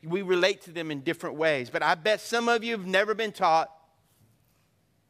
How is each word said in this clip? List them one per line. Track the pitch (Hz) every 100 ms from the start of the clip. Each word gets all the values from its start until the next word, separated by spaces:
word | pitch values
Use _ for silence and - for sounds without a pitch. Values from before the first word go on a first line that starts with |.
we | 160 185
relate | 185 180 190 196
to | 175
them | 165 160
in | 143
different | 139 160 165 143
ways. | 160 139 120
But | -
I | 151 175
bet | 214 208
some | - 233 233
of | 233
you | 233
have | 226 180
never | 190 214
been | 214 214
taught | - 180 160 - - _ _ _ _ _ _ _ _ _ _ _ _ _